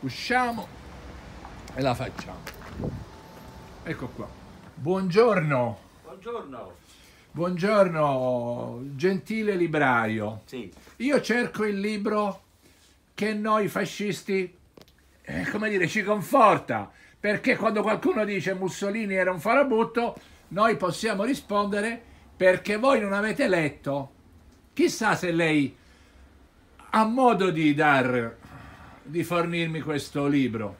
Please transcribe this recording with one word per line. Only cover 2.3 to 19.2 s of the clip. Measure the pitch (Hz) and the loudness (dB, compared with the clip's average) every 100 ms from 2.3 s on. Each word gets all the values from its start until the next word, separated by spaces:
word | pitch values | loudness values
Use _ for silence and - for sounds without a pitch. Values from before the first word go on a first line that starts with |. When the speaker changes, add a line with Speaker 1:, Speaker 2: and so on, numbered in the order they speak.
| 90 - - - - - - - - - - - - - - | -14 -16 -16 -16 -8 -8 -8 -14 -18 -20 -20 -20 -20 -20 -16
Speaker 1:
Ecco | - 160 127 | -12 -10 -10
qua. | - 107 - - - - | -12 -14 -16 -20 -20 -20
Buongiorno. | - 139 190 190 175 240 196 156 139 120 110 - - | -10 -2 -2 2 4 6 6 2 2 0 -4 -14 -20
Speaker 2:
Buongiorno. | - 180 196 233 147 127 98 - _ - - - _ | -20 -16 -12 -10 -12 -14 -16 -20 _ -20 -20 -20 _
Speaker 1:
Buongiorno, | 143 175 180 190 214 190 165 147 131 127 123 120 120 120 120 135 | -4 -2 0 2 6 4 4 2 2 2 0 -2 -4 -6 -8 -10
gentile | 139 170 190 - 220 214 190 | -2 0 0 -4 -4 -2 0
libraio. | 165 156 139 120 110 110 104 107 - | 0 2 2 2 0 -2 -4 -8 -14
Speaker 2:
Sì. | 127 101 - - - | -14 -14 -16 -20 -6
Speaker 1:
Io | 240 269 | 0 0
cerco | - 233 240 - | 0 -2 -2 -4
il | 214 202 | -4 -2
libro | 202 214 208 214 208 190 _ _ _ _ _ _ _ | -4 -4 -2 -2 -2 -6 _ _ _ _ _ _ _
che | - 202 | -6 -4
noi | 214 214 214 202 | -2 0 2 0
fascisti, | - 202 - 208 180 - 190 180 _ _ - - _ _ _ | -2 -6 -4 -4 -4 -2 -2 -2 _ _ -20 -20 _ _ _
eh, | - - - | -10 -6 -4
come | 214 214 | -4 -2
dire, | 202 175 | 0 0
ci | 214 | 0
conforta, | 190 214 156 269 220 165 - 113 98 - - _ | 0 -2 2 6 8 6 0 -6 -6 -14 -20 _
perché | 202 202 - 240 | -2 0 0 2
quando | 202 208 | 2 0
qualcuno | 208 208 285 349 | 0 0 0 0
dice: | 208 202 165 | 0 -2 -2
"Mussolini | 190 185 - 202 208 214 | -2 -4 -4 -4 -4 -2
era | 190 | 0